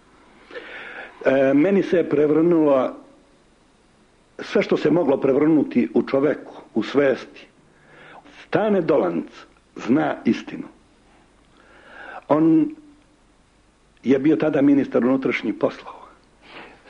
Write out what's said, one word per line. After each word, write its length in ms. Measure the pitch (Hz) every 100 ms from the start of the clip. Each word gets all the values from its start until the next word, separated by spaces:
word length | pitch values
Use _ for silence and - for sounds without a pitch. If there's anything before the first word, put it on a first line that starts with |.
| _ _ _ _ - - - - - - - - 135
E, 280 | 135 135
meni 300 | 139 170 196
se 140 | - 180
je 120 | 160
prevrnulo 840 | 143 147 151 170 170 151 139 123 - - - _ _ _ _ _ _ _ _ _ _ _ -
sve 240 | - 214
što 140 | 190 151
se 140 | -
moglo 260 | 165 143 135
prevrnuti 720 | 135 135 151 156 - 120 113
u 100 | -
čoveku, 580 | - 135 147 - - - -
u 100 | -
svesti. 640 | 104 135 143 117 - - - _ _ _ _ - - - - - -
Stane 340 | 165 214 196
Dolanc 440 | 160 147 95 82 - - - _ _ -
zna 400 | - 139 147 - -
istinu. 420 | - - - - - _ _ _ _ _ _ _ _ _ - - - - - -
On 480 | 147 160 160 - - - _ _ _ _ _ _ _ _ _ _ _
je 160 | 117 139
bio 160 | 143 151
tada 260 | 156 143
ministar 440 | 143 143 - 127 120
unutrašnjih 480 | 131 131 117 113 -
poslova. 400 | - - - - - - _ _ - - - - -